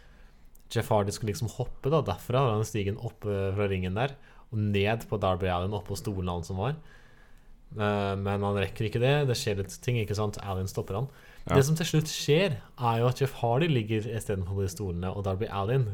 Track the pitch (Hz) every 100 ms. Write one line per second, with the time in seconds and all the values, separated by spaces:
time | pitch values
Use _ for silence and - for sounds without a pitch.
0 | - - - - - - - 117 - 107
1 | 101 101 110 95 110 - 123 - 135 156
2 | 107 90 - 123 135 107 110 107 98 113
3 | 120 - 104 98 95 98 101 95 92 95
4 | 139 139 - - - 110 107 101 98 113
5 | - 110 98 90 95 87 92 104 - 98
6 | - 95 90 87 85 95 113 156 - -
7 | - - - - - - - 104 104 104
8 | 98 98 98 101 101 101 95 - 110 117
9 | 127 147 135 117 - 98 92 - - 120
10 | 101 104 107 - 101 95 92 - - 98
11 | 135 - - - - - 139 160 165 156
12 | 156 - - 151 196 123 - - 120 117
13 | 123 123 135 - 117 120 170 127 107 110
14 | 113 110 - 98 92 98 95 - 98 85
15 | 92 98 98 95 107 101 98 135 110